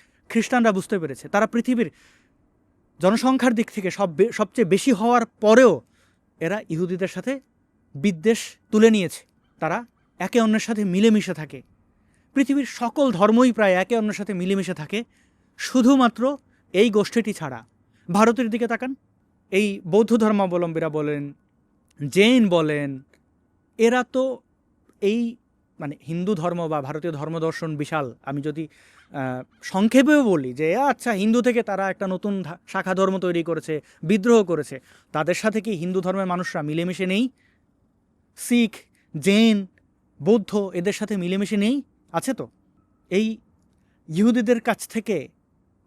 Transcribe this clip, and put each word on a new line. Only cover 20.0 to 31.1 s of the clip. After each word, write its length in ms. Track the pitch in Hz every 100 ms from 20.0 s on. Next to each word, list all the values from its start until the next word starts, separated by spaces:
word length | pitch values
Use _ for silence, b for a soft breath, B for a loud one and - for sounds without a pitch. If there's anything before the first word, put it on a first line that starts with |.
| 226 226
ধর্মাবলম্বীরা 720 | 214 208 190 175 170 160 160
বলেন, 440 | 151 151 147 143 - _ _ _ _ _ _ 143
জৈন 400 | 180 214 254 208
বলেন, 520 | 170 156 147 143 131 - _ _ _ _ _ _ -
এরা 260 | 226 254
তো 360 | 247 262 262 247 _ _ _ _ _ _
এই, 360 | 202 226 233 - _ _ _ _
মানে, 160 | 147 151 139
হিন্দু 280 | 165 185
ধর্ম 340 | 190 175 170 165
বা 140 | 151
ভারতীয় 300 | 135 151 175
ধর্মদর্শন 640 | 147 151 165 160 - 160 151
বিশাল। 380 | 147 156 131 -
আমি 200 | - 139
যদি, 260 | 151 151 156 b b b b
আহ, 300 | - 131 127 - _
সংক্ষেপেও 640 | - 190 220 254 277 294
বলি 280 | 240 170 131
যে, 240 | 127 156 208
আচ্ছা, 340 | 277 - 240